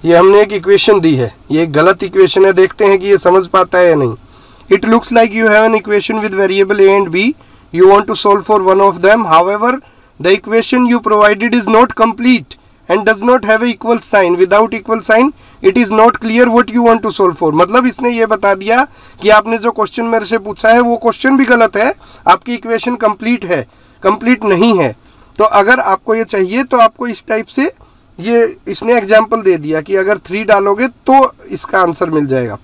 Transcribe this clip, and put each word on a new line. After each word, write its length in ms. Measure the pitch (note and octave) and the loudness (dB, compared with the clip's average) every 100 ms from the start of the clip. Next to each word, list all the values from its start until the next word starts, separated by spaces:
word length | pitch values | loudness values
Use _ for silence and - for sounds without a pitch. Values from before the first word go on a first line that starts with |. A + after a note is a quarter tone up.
| E3 | 2
ये 120 | E3+ | 4
हमने 240 | F#3 G#3 | 4 4
एक 120 | G#3 | 2
इक्वेशन 460 | G3+ F3+ G3+ - G3+ | -2 0 2 4 2
दी 160 | E3 C#3 | 2 0
है, 200 | A#2 - - | -4 -8 -6
ये 120 | D#3 | -4
एक 80 | E3 | -2
गलत 320 | D3 E3+ F#3 | 0 0 0
इक्वेशन 420 | G3 F#3+ F3+ - F#3+ | -4 0 2 4 2
है। 80 | |
देखते 320 | F#3 F#3 - G#3 | 4 0 2 0
हैं 140 | G3 | 0
कि 80 | G3 | 0
ये 100 | G3 | 0
समझ 300 | F3+ F#3+ F3+ | 2 0 0
पाता 300 | F#3+ F3+ F3+ | -2 0 2
है 120 | F3+ | 2
या 60 | D#3 | 2
नहीं। 200 | B2+ G#2 - - - - - | -2 -6 -18 -20 -20 -20 -2
It 140 | F#3+ A3 | -2 2
looks 240 | A3+ - | 0 2
like 200 | A#3 A3+ | 0 2
you 200 | G#3+ A3+ | 0 2
have 200 | G#3+ A3 | 2 2
an 120 | A3 | 0
equation 420 | G3+ G#3 - A3 | -2 -4 -2 -6
with 160 | G#3+ F#3+ | -6 -2
variable 380 | F#3+ F#3+ F#3+ G#3 | -2 0 0 2
a 100 | G3 G3 | 4 2
and 140 | F#3+ E3+ | 0 -2
b 180 | A3+ - _ _ _ E3 | -4 -4 _ _ _ 2
you 100 | F#3 | 4
want 200 | G3+ G3+ | 4 0
to 100 | A3 | -4
solve 280 | G#3 G3+ F#3+ | 0 0 0
for 140 | G#3+ F#3+ | 0 2
one 80 | F#3+ | 2
of 220 | G3 E3+ | 2 2
them, 240 | F#3 A3 G3+ | 0 2 2
however 380 | D#3+ F3+ G#3 A#3 C4 _ _ _ _ | 0 2 -2 -2 -4 _ _ _ _
the 200 | E3 G3+ | -2 -2
equation 500 | - A3 A3 B3 B3 | 0 -4 0 0 0
you 100 | A#3+ A3+ | 0 0
provided 460 | G#3+ G#3 G#3 A3+ | 2 2 0 -2
is 160 | A#3+ G3 A3 | -2 0 2
not 120 | A#3+ - | 2 0
complete 540 | A3+ A3+ A#3+ A#3+ C3+ - _ _ - | -2 0 0 0 -2 -20 _ _ -4
and 160 | F#3 G#3+ | -2 0
does 160 | G#3+ | -2
not 220 | A#3 B3+ G#3 | 0 0 0
have 160 | A3 | 0
a 80 | A#3+ | 0
equal 300 | A#3 A3+ A#3 | -4 -4 -4
sign, 360 | - G#3 F3+ F3 | 0 0 0 0
without 380 | F#3 G3+ A3 | 2 2 0
equal 280 | A3+ F#3+ A3+ | -4 -6 -6
sign 280 | G3 A3+ C4+ - - _ | 0 2 0 -4 -20 _
it 140 | F#3+ F#3+ | 0 0
is 140 | A3+ | 0
not 200 | G#3+ A3+ | 4 2
clear 320 | A#3+ A3+ A3+ B3 | 2 -4 2 2
what 200 | A#3 B3 | 2 0
you 140 | A3+ A#3 | 0 2
want 140 | A3+ | 2
to 100 | G#3+ | -2
solve 240 | - F#3+ D#3 | -2 -2 0
for। 180 | D#3+ | -2
मतलब 320 | D3+ F3+ A#3 B3 | 0 0 0 -2
इसने 240 | - B3 | -2 -4
ये 160 | A#3 A3 | -2 -2
बता 280 | G#3+ G3+ | 0 -2
दिया 340 | G3 G3 A#3+ C#4 - - - | -2 0 -2 -2 -8 -20 -6
कि 80 | G3+ | 2
आपने 280 | G#3+ G#3 A3+ | 2 2 -4
जो 140 | A3 | -4
question 340 | A3 G#3 - A#3 | -4 -6 -6 -4
मेरे 200 | A3+ G#3 | -4 -2
से 120 | A3+ | -6
पूछा 320 | G3+ G3+ A3 | -6 -2 2
है 100 | A#3 | 4
वो 180 | A#3+ A#3 | 2 -2
question 400 | A#3 - C4 C4+ | -4 -2 0 0
भी 80 | B3 | 2
गलत 320 | A#3+ A3+ G3+ | 2 2 0
है, 160 | A#3+ - - - - | -2 -4 -14 -8 0
आपकी 260 | F#3+ - | 0 -2
equation 420 | A#3+ A3 A3+ B3 B3 | -10 -6 -6 -4 -4
complete 500 | A3 G#3 A#3 A#3+ F3 | -4 -4 -4 -4 -2
है, 220 | E3+ - _ _ _ | -6 -6 _ _ _
Complete 400 | F#3+ G3+ A#3 B3 | -4 -2 -2 -2
नहीं 340 | G#3+ F3+ A3+ G3 | 0 0 2 2
है। 160 | C#3 G#2 _ _ _ - | -2 -6 _ _ _ -2
तो 60 | |
अगर 360 | G#3+ G3+ G3+ B3+ | 0 2 2 0
आपको 360 | G3 F#3+ - A3 | 0 -4 -2 -4
ये 80 | |
चाहिए 400 | A3+ G#3 F#3 A3+ | -2 -4 -2 -2
तो 140 | B3+ B3 | -2 2
आपको 300 | A3+ _ A#3+ | 2 _ -10
इस 160 | G#3 - | -10 -6
type 200 | A3 - | -6 -4
से, 260 | - D4 - _ _ _ - | -4 -6 -6 _ _ _ -12
ये 380 | F#3 A#3 A#3 - - | -2 0 0 -4 -12
इसने 300 | - A3+ A#3+ | -8 -2 -2
example 440 | G3 G#3+ G#3+ A3+ | 2 0 0 -2
दे 160 | F#3+ E3+ | -2 -2
दिया 240 | D3+ D#3 | -2 -6
कि 140 | D3+ F#3+ | -4 -4
अगर 220 | F#3+ G#3 | -2 -4
थ्री 260 | - G3 | -4 -8
डालोगे 440 | G#3+ G#3 G3 G3+ B3+ | 0 2 2 -2 -4
तो 460 | _ - C4+ C4 - - | _ 0 2 2 -4 -14
इसका 320 | - - F#3+ | -14 -6 -2
answer 280 | F3 D#3+ F3 | -2 -2 -4
मिल 160 | D#3 D3 | -2 -2
जाएगा। 320 | C3 A#2+ G#2 | -4 -4 -10